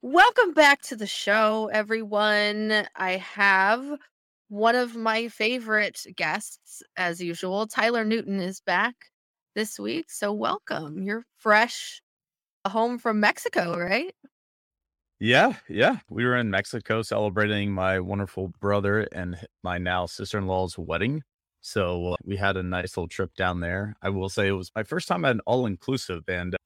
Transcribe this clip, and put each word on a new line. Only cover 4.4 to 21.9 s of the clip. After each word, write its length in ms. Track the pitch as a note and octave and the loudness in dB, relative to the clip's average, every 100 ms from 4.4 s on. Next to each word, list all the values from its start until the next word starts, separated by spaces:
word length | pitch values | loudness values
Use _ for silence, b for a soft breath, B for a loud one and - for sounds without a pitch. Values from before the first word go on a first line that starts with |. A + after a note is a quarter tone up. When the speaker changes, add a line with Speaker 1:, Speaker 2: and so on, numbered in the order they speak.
| _ | _
Speaker 1:
one 260 | G#3 A3 | 0 2
of 220 | B3 B3 A#3 | 4 0 -2
my 320 | A3 A3 A#3 | -2 0 -2
favorite 760 | - G#3+ B3+ A3 G#3+ G3+ - - F3+ | -2 -2 -2 0 0 0 -4 -16 -4
guests, 640 | E3 F#3 - - _ - - - | -2 -2 -6 -18 _ -20 -18 -4
as 240 | F3+ E3+ | -4 -4
usual. 480 | F3+ E3+ F#3 G3 A3 | -6 -6 -4 -2 -2
Tyler 360 | - A3+ A#3+ | 0 2 2
Newton 360 | A3 A3+ - G3 | 0 -2 -2 -4
is 200 | F3+ F#3+ | -4 -6
back 360 | - F3+ A3 A#3+ - _ _ _ _ | -2 0 0 -4 -20 _ _ _ _
this 240 | - G#3+ - | -6 -6 -6
week, 320 | G#3 C4+ E4 | -6 -6 -8
so 220 | - G#3 | -6 -4
welcome. 720 | G#3 A3 - - - D#3 D#3+ | -2 -2 -4 -4 -8 -6 -8
You're 200 | G3 A3 A#3+ _ | -6 -6 -8 _
fresh 640 | A3 G#3 A#3 - - - _ _ _ _ _ _ G3 | 4 4 4 -2 -12 -16 _ _ _ _ _ _ -4
home 320 | G#3+ A#3 B3 | 0 0 0
from 220 | A#3+ G#3+ | -2 2
Mexico, 580 | G#3 - A#4+ - F3 E3+ | 2 2 -2 -2 -2 -2
right? 340 | F3 G#3 F4 - - _ _ _ _ _ _ _ _ _ | 0 0 -2 -12 -20 _ _ _ _ _ _ _ _ _
Speaker 2:
Yeah, 340 | G#2+ B2+ A3 - - | 4 6 6 2 -8
yeah. 300 | F#2 C#3+ B3 _ | 2 2 2 _
We 140 | F#2 | -2
were 120 | A#2+ B2 | 0 2
in 140 | A2+ | 2
Mexico 520 | F#2+ G#2 A#2+ - A2 | 0 -2 -8 -2 -2
celebrating 680 | A2 G#2+ G#2 G2 G#2 G#2 G2+ | 0 0 0 0 0 0 -2
my 300 | G2 F#2 F#2+ | 0 0 0
wonderful 480 | F#2 G2 G2 - F#2+ - | 0 -4 -4 -6 -8 -4
brother 420 | G2+ G2+ G2+ G#2 G#2 | 0 2 2 0 0
and 240 | - F2+ F2 | -6 -8 -8
h-, 100 | - _ | -14 _
my 160 | F2+ F2+ | -6 -4
now 280 | F2+ F#2 F2+ | 0 0 -2
sister-in-law's 680 | - G2+ G#2+ F#2+ F#2 F#2 - | -6 -6 -4 -2 -2 -2 -6
wedding. 460 | D#2+ E2 G#2+ D3+ - _ _ _ | -4 -2 0 -2 -8 _ _ _
So, 480 | - - F2+ | -6 -2 0